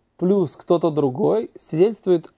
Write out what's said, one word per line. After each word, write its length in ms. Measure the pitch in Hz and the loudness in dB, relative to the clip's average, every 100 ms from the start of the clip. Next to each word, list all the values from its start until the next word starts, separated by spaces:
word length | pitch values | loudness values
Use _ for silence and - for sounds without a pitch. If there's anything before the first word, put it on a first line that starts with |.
| _ - | _ -4
плюс 400 | 180 202 160 - | 0 0 0 -4
кто-то 340 | - 170 165 | -2 0 0
другой 640 | 151 139 127 180 208 240 - | 0 -2 0 -2 -2 -4 -12
свидетельствует 720 | - 156 202 214 - 175 - | -6 0 0 0 -2 -2 -2